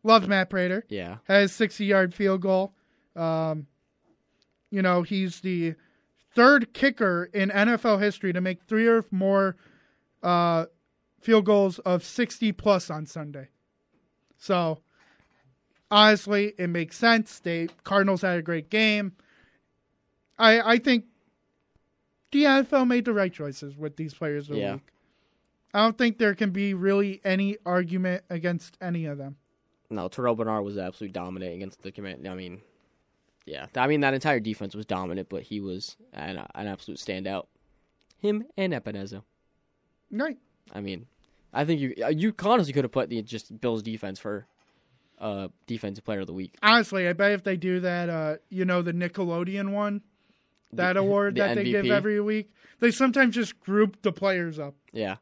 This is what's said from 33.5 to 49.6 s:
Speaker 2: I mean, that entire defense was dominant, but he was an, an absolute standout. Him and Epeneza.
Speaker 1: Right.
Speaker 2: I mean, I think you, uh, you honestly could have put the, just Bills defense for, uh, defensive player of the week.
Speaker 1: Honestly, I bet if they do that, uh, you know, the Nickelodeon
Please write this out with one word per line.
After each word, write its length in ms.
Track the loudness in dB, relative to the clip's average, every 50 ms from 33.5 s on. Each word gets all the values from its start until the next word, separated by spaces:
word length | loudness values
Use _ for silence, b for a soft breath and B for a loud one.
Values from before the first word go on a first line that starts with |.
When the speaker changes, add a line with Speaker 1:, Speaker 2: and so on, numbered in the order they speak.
| -14 -14 -14 -10 -4
Speaker 2:
I 120 | -2 0
mean, 140 | 0 2 2
that 120 | 2 0
entire 260 | 0 0 0 0 0 0
defense 340 | -2 -4 -6 -8 -10 -12 -12
was 100 | -14 -8
dominant, 460 | -8 -6 -6 -6 -6 -8 -8 -8 _
but 120 | -10 -12
he 180 | -10 -10 -10 -10
was 360 | -8 -8 -10 -10 -12 -14 -18 _ _ _
an, 240 | -16 -14 -12 -10 -10 -12 -14 -14 -14
an 120 | -12 -10
absolute 340 | -10 -10 -10 -12 -16 -14 -12
standout. 460 | -10 -10 -8 -8 -6 -6 -6 -8 -8 _ _ _ _ _ _ _ _ _ _ _ _ _ _ _
Him 260 | -4 -4 -4 -4 -6 -10 _ -4
and 160 | -4 -4 -4
Epeneza. 480 | -6 -8 -10 -10 -10 -12 -12 -14 -18 -18 _ _ _ _ _ _ _ _ _ _ _ _ _ _ _ _ _
Speaker 1:
Right. 260 | -6 -6 -6 -6 -6 _ _ _ _ _ _ -18 -14
Speaker 2:
I 60 | -12
mean, 260 | -10 -10 -10 -12 -14 _ _ _ _ _ _ _ _ _ -4
I 100 | -4 -2
think 160 | 0 0 -2
you, 140 | -2 -6 -4 -4 -2
uh, 40 | -2
you 260 | 0 0 0 -2 -2 -2 0
honestly 300 | 2 2 2 2 0 0
could 100 | -2 -2
have 80 | 0
put 160 | -2 -2 -2 -2
the, 140 | -4 -8
just 360 | -6 -8 -12 -12 -12 -14 -14 -4
Bills 220 | -2 -2 -2 -2
defense 360 | -4 -6 -8 -8 -8 -10 -12 -10
for, 280 | -8 -8 -8 -8 -10 _ _ _ _ _ _ _ _ _ _ _ _ _ _ _
uh, 300 | -8 -6 -6 -6 -8 -10 _ _ _
defensive 380 | -10 -10 -8 -8 -10 -10 -10 _
player 160 | -8 -6 -6
of 60 | -6
the 80 | -8 -8
week. 220 | -10 -10 -12 _ _
Speaker 1:
Honestly, 460 | 4 6 6 6 4 2 -2 -2 -2 -2
I 60 | 0
bet 180 | 2 2 0
if 100 | 0 0
they 140 | -2 -4 -4
do 240 | -2 -2 -2 -2 -2
that, 300 | -2 -2 -4 -2 -4 -4
uh, 260 | -4 -4 -4 -4 -4 -6 _ _
you 160 | -4 -2 0
know, 160 | 0 0 0
the 100 | 0 -2
Nickelodeon 800 | -4 -4 -4 -6 -4 -4 -4 -4 -2 -4 -4 -4 -4 -4